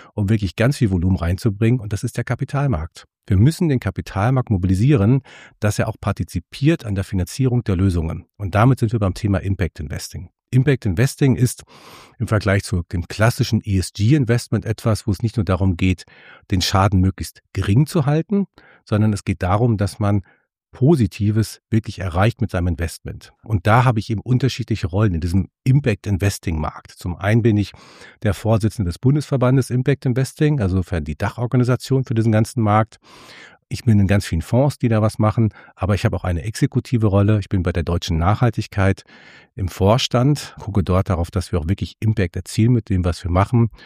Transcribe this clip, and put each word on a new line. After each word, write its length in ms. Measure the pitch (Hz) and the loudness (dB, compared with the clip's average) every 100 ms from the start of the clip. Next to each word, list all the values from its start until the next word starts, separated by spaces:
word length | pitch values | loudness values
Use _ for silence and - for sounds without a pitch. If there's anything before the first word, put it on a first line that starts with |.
| - | -14
um 140 | - 101 | -4 0
wirklich 300 | 110 101 - | 0 0 0
ganz 180 | 117 143 | 0 2
viel 160 | 110 | 2
Volumen 240 | 95 92 92 | 2 2 0
reinzubringen, 640 | 85 92 120 101 113 127 | 0 0 -2 0 0 0
und 140 | 104 | -2
das 100 | 107 | -6
ist 140 | 117 - | -6 -8
der 80 | 110 | -6
Kapitalmarkt. 800 | - 135 143 139 90 80 - - _ - | -6 -4 -2 -2 -2 -6 -12 -20 _ 0
Wir 120 | 95 | 4
müssen 320 | 127 165 170 | 4 4 0
den 100 | 127 | 0
Kapitalmarkt 720 | 101 92 82 95 113 135 - | -2 -6 -8 -2 0 0 0
mobilisieren, 720 | 98 90 92 127 135 98 135 - - - - | 0 2 2 4 4 4 2 0 -20 -20 -4
dass 180 | 104 - | -4 -2
er 80 | - | -4
auch 80 | - | -2
partizipiert 840 | 101 98 92 92 - - 139 170 | -4 -4 -4 -6 -8 -2 0 0
an 100 | 107 | -2
der 120 | 98 95 | -4 -2
Finanzierung 580 | 95 87 - 131 123 | -4 -4 -2 0 0
der 140 | 107 87 | 0 2
Lösungen. 480 | 98 87 80 82 - - | 2 2 -2 -6 -12 -12
Und 180 | 101 | -4
damit 260 | 101 123 123 | 2 4 4
sind 120 | 110 | 0
wir 80 | 113 | 0
beim 140 | 98 | -2
Thema 280 | - 104 95 | -2 -2 -2
Impact 380 | 98 95 80 - | -2 -2 -4 -6
Investing. 500 | 71 87 - 90 90 _ - | -10 -10 -10 -14 -16 _ -2
Impact 340 | 127 135 131 104 | 0 2 0 0
Investing 520 | 85 131 - 139 - | 0 0 2 0 2
ist 260 | 123 - - - - - - - | 0 -2 -16 -20 -20 -20 -20 -8
im 80 | 107 | -2
Vergleich 380 | 110 104 98 - | 0 2 0 0
zu 180 | 90 - | -4 -4
dem 160 | 87 - | -6 -8
klassischen 540 | - 113 - 117 110 | 0 0 0 0 -2
E-S-G-Investment 1040 | - 98 - - 107 151 113 120 - 110 107 | 0 -2 -2 -2 2 2 2 -2 0 -4 -4
etwas, 420 | 107 117 104 - | -4 -2 -2 -2
wo 40 | |
es 120 | 98 | -4
nicht 140 | 113 - | -2 -2
nur 80 | 98 | -2
darum 320 | 90 95 87 | 0 0 2
geht, 260 | 92 90 - - - - - | 0 0 -6 -20 -20 -20 -4
den 100 | 92 | -2
Schaden 380 | - 98 98 95 | 0 2 4 4
möglichst 420 | 92 - 85 - _ | 2 -2 -10 -12 _
gering 320 | - 92 107 151 | -6 0 2 2
zu 200 | 175 139 | 0 0
halten, 400 | 156 - 202 190 _ _ _ | 0 0 -2 -4 _ _ _
sondern 300 | - 107 110 | -4 0 0
es 100 | 101 | 0
geht 180 | - 92 | -4 -4
darum, 360 | 90 104 120 104 | 0 0 2 0
dass 220 | 101 - | -2 -2
man 220 | 101 101 - _ _ _ _ | -2 -2 -4 _ _ _ _
Positives 880 | - 127 160 101 - 101 107 107 - - | 0 2 4 2 0 -2 0 -2 -4 -2
wirklich 300 | 110 - - | -2 -2 -8
erreicht 420 | 90 85 107 - | -6 0 0 0
mit 80 | 107 | -4
seinem 180 | 90 87 | -2 -2
Investment. 640 | 82 80 - - - - _ | -2 -6 -8 -14 -14 -18 _
Und 240 | - 113 107 | -6 -2 2
da 160 | 117 | 4
habe 160 | 127 113 | 4 2
ich 100 | - | -2
eben 120 | 104 | -6
unterschiedliche 640 | - 123 135 - 117 107 - | -2 0 0 -2 -6 -4 -2
Rollen 260 | 92 107 | 0 0
in 80 | 85 | 0
diesem 280 | 85 92 - _ | 0 0 -2 _
Impact 440 | 127 135 135 101 107 | 2 2 2 -2 -2
Investing 520 | 98 98 - - 80 | -2 -2 -2 -6 -4
Markt. 340 | 76 - - | -4 -8 -20
Zum 220 | - 92 82 | -12 -10 -6
einen 280 | 98 113 | 0 2
bin 140 | 113 104 | 4 2
ich 160 | 98 - - - - - | 0 -8 -20 -20 -20 -8
der 100 | 107 | -4
Vorsitzende 560 | 95 104 113 107 - 87 | -4 0 0 0 -2 -6
des 80 | - | 0
Bundesverbandes 720 | 127 147 - 135 123 135 120 | 0 0 0 0 2 2 0
Impact 380 | 123 127 139 135 | -2 0 -2 0
Investing, 520 | 120 131 - 151 147 | -2 -2 0 0 2
also 160 | 95 92 | 0 0
insofern 260 | 87 85 | -2 -4
die 120 | 73 76 | -4 -4
Dachorganisation 920 | - - 117 127 123 123 - 135 123 | -6 -4 -2 0 0 -2 0 -2 0
für 100 | 113 | 0
diesen 160 | 113 | 2
ganzen 300 | 110 113 - | 2 0 0
Markt. 360 | 107 107 110 - _ - - - - _ - | 2 2 0 -6 _ -20 -20 -20 -20 _ -12
Ich 140 | - | -4
bin 160 | 117 104 | 2 4
in 80 | 95 | 4
ganz 180 | 101 - | 2 0
vielen 160 | 82 | -4
Fonds, 380 | - 120 143 - | -2 0 0 0
die 80 | 120 | 0
da 160 | 110 | 2
was 160 | 107 - | 0 0
machen, 340 | 107 110 107 - - - | 0 2 0 -2 -20 -8
aber 180 | 92 | -2
ich 120 | 101 113 | 0 0
habe 120 | 90 | -2
auch 60 | |
eine 180 | 95 85 | -4 -4
exekutive 640 | 87 - 139 131 - 120 107 | -4 -2 0 0 -2 0 2
Rolle. 340 | 98 101 107 | 4 4 2
Ich 100 | - | 0
bin 120 | 98 | -2
bei 100 | 87 | 0
der 120 | 87 | -2
Deutschen 340 | 82 87 - 82 | -2 -2 -2 0
Nachhaltigkeit 880 | 90 107 120 110 - - 98 98 - - - - _ | 2 2 0 -2 -6 0 0 0 -6 -20 -20 -20 _
im 140 | - 95 | -8 -8
Vorstand, 880 | - 95 123 - 120 135 147 - - | 0 2 2 2 0 2 0 -4 -14
gucke 240 | - 98 | -4 -2
dort 240 | 82 92 98 | 0 0 0
darauf, 220 | 85 85 | -2 -2
dass 220 | - - | -4 -4
wir 80 | 90 | -4
auch 100 | 78 | -2
wirklich 280 | 98 92 - | -4 -4 -4
Impact 360 | 107 107 92 - | -2 0 -2 -4
erzielen 380 | - - 113 | -8 0 2
mit 160 | 120 - | 2 0
dem, 160 | 92 90 | -2 0
was 180 | - | -2
wir 60 | 82 | -2
machen. 400 | 87 101 117 117 - | 0 2 2 0 -2